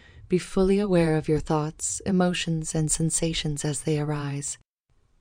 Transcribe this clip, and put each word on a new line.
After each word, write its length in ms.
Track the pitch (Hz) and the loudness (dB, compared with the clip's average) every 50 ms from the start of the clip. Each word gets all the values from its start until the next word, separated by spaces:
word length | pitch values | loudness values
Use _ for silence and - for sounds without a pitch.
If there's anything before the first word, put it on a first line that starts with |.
| - - - - - - | -20 -20 -20 -16 -6 -2
Be 80 | 185 170 | -2 -2
fully 420 | - - - 196 190 190 196 196 | 0 0 0 2 4 4 4 4
aware 380 | 208 202 180 170 165 160 156 156 | 4 4 4 4 4 4 2 2
of 100 | 147 - | 2 2
your 120 | 156 147 | 0 0
thoughts, 600 | - - 160 156 151 156 - - - - - - | 2 0 0 0 0 -2 -6 -6 -6 -6 -6 -6
emotions, 760 | - - 196 180 180 180 175 - - 170 165 160 156 - - | -2 0 2 4 4 2 2 -2 -2 -2 -2 -4 -4 -4 -2
and 160 | 160 156 151 | -2 0 0
sensations 760 | - - 160 160 - - 165 165 160 - - 156 147 147 - | 0 0 0 0 0 0 -2 -2 -2 -2 -4 -4 -4 -4 -4
as 160 | 151 143 - | -4 -4 -4
they 180 | - 160 156 147 | -2 -2 -2 -2
arise. 600 | 147 151 151 147 143 143 143 143 139 - - - _ _ _ _ _ _ _ _ _ _ _ _ | -2 -2 -4 -4 -4 -6 -6 -6 -6 -8 -10 -12 _ _ _ _ _ _ _ _ _ _ _ _